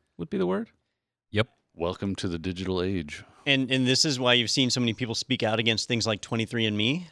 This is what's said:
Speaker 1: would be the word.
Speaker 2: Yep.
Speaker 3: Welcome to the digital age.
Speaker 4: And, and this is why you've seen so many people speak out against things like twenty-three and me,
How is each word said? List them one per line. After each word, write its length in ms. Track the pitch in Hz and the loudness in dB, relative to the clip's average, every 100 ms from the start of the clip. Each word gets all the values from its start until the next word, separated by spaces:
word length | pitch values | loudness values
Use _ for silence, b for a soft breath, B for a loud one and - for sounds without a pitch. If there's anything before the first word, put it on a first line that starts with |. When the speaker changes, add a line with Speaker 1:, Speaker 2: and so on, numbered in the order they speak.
| _ - | _ -14
Speaker 1:
would 120 | 170 | -6
be 80 | 196 | -2
the 100 | 180 | 0
word. 220 | 196 226 _ _ _ _ _ _ | -2 -4 _ _ _ _ _ _
Speaker 2:
Yep. 160 | 104 110 _ _ - | -2 -2 _ _ -4
Speaker 3:
Welcome 400 | 85 92 98 95 | -4 -2 -4 -2
to 100 | 98 | -4
the 120 | 85 | -4
digital 420 | 87 90 95 92 | -4 -4 -2 -2
age. 420 | 90 95 73 - - - - | 0 -2 -6 -12 -18 -4 2
Speaker 4:
And, 260 | 135 127 | 2 2
and 160 | 131 127 | 2 2
this 180 | 131 160 | 4 2
is 140 | 127 | 2
why 140 | 123 | 4
you've 180 | 123 113 | 4 4
seen 180 | - 127 | 2 2
so 100 | 127 | 2
many 140 | 120 | 0
people 220 | 110 117 117 | -2 -4 -4
speak 260 | - 127 | -2 0
out 160 | 110 113 | 2 2
against 300 | 117 110 - | 2 0 0
things 180 | 120 107 | -2 0
like 160 | 107 | -2
twenty-three 460 | - 117 110 120 110 | -4 -4 -2 -2 0
and 100 | 104 | 2
me, 300 | 110 165 175 | 0 0 -6